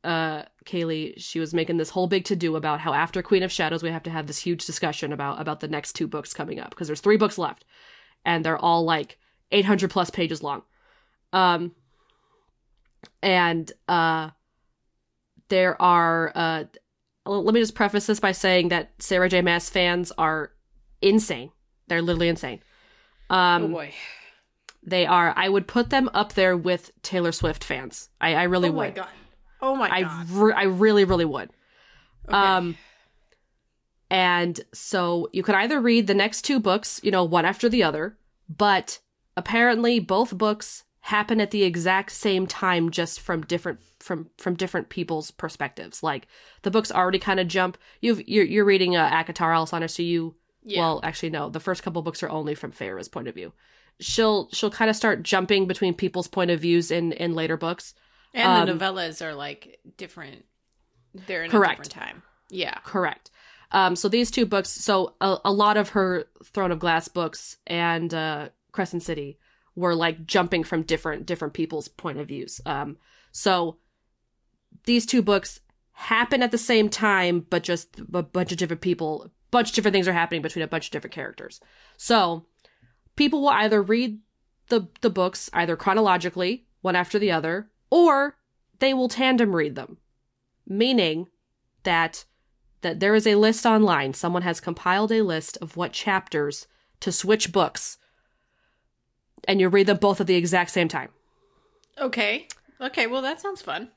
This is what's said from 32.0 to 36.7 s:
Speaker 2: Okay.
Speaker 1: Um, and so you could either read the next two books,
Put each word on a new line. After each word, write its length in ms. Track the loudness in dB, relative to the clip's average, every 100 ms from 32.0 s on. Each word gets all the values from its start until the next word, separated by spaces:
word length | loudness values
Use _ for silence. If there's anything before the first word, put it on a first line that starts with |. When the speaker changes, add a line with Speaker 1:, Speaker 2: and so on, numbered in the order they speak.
| _ _ -2
Speaker 2:
Okay. 100 | 2
Speaker 1:
Um, 400 | 4 2 0 -8 -18 _ _ _ _ _ _ _ _ _ _ _ _
and 500 | 2 2 2 0 -4 -14
so 560 | -14 -4 -2 0 -2 -2
you 100 | -4
could 120 | 0 2
either 260 | 2 2
read 260 | 4 4 4
the 60 |
next 300 | 2 2 -2
two 160 | 0 0
books, 420 | 2